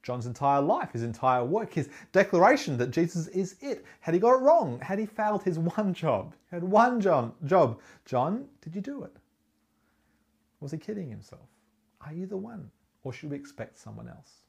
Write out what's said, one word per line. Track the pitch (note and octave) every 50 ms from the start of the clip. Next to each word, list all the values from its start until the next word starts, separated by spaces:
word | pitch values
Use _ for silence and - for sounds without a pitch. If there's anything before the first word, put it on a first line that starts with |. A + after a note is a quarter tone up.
John's | - - B2 B2 A2
entire | B2 A#2 - C#3+ C#3 C#3 C#3
life, | C#3+ D#3 A3 E4 C#4+ -
his | - A#2
entire | A#2 A#2+ A2 - - C3 B2+ B2 A#2+
work, | B2 E3 A3+ A3 - -
his | E3 C#3+ - - - - _
declaration | - F#3 G3 G3 - E3+ F3+ A3+ C4+ C#4 - - C#3 A#2+
that | A#2+ C3
Jesus | B2+ E3 D#3+ E3 - F3 D#3 -
is | - F#3 F#3+ F#3 - _
it. | - C#4 B3 - - - - _
Had | - E3 E3
he | F#3
got | G3+ A#3+
it | B3+ C4
wrong? | B3+ C#4+ E4 E4+ B3 D3 A#2+ B2+
Had | - - F#3+ G3+
he | A3
failed | G3+ - - G#3+ G#3+ G#3+ F#3+
his | F3 F#3+ E3+ D#3+
<laughs> | E3 E3+ -
one | - G#3+ G3
job? | F3 - E3 D#3 A#2+ G2 F2+ D#2 - _ _ _
He | -
had | F3 E3+
one | F#3 G3 G#3+ A#3 B3+ B3 A#3
John, | G3 G3 E3 C#3 A#2 A#2 - _ D#3+
job. | C3+ F3 F#3 D#3 B2 A2+ - - - - _ _
John, | - - B2 B2+ D#3+ G3+ B3 C#4 - _ _
did | _ D#3+ D#3+
you | G3+
do | G3 C4+ C#4+ C4+ E3
it? | C#3 _ - _ _ _ _ _ _ _ _ _ _ _ _ _ _ _ _ _ _ _ _ _ _ _ _ _ _ _ _
Was | D3 C#3
he | D#3 D#3
kidding | - - G#3+ G#3 F3+ C3
himself? | A2 G#2 G#2 - - - A2 _ _ _ _ _ _ _ _ _ _ _
Are | - D3 D#3
you | E3+ F#3+
the | F#3+ G#3
one? | F#3+ G3 A#3 A#3 G3 C#3 G#2+ _ _ _ _ _ _ _
Or | C3
should | B2 - - D3+
we | C#3+
expect | C#3+ C#3+ - - - A2+ - _ _
someone | - A2 G#2+ A2 A#2 A#2+
else? | - - D3 _ _ _ _